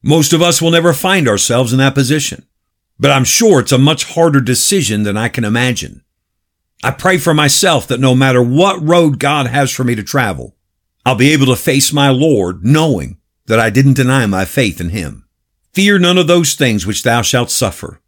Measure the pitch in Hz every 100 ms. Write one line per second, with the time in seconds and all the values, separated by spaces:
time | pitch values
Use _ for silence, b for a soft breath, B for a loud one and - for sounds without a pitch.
0 | - 160 147 165 175 170 165 170 170 147
1 | 190 190 131 101 - 120 123 127 135 135
2 | 127 151 - - _ _ _ _ _ _
3 | 139 139 123 - 226 156 113 131 139 160
4 | - 170 165 139 123 123 - 196 - 107
5 | 104 104 117 - 107 117 127 117 - -
6 | _ _ _ _ _ _ _ _ 123 131
7 | 185 180 165 151 147 - 180 147 - 123
8 | 131 127 135 123 120 135 196 190 156 175
9 | 165 143 143 151 123 135 135 - 123 113
10 | 101 139 113 76 62 _ _ _ _ _
11 | 123 120 135 156 131 120 - 135 - 147
12 | 139 131 156 123 90 90 101 151 160 104
13 | 64 - _ _ - 113 113 104 135 135
14 | 127 135 110 95 95 - 117 - 85 101
15 | 76 52 _ _ _ _ _ - 202 196
16 | 175 180 165 175 156 - 131 104 87 104
17 | 123 117 110 123 117 - 107 - - -